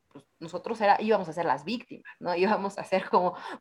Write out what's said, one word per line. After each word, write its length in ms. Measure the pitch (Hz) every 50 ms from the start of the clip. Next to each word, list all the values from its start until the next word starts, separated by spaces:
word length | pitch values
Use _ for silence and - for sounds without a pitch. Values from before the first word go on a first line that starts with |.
| _ _
pues 140 | _ 143 - _ _ _
nosotros 400 | 165 165 175 175 - - 226 208
era, 180 | 208 202 202 -
íbamos 260 | 220 220 220 190 185 160
a 40 | 151
ser 120 | 175 165
las 200 | 156 127 143 147
víctimas, 460 | 160 233 240 - - - - - - - _
¿no? 160 | 160 170 175
Íbamos 420 | 175 185 214 214 - - - - -
a 40 | -
ser 240 | - 190 190 190 -
como, 260 | - 190 180 175 175 - - - - -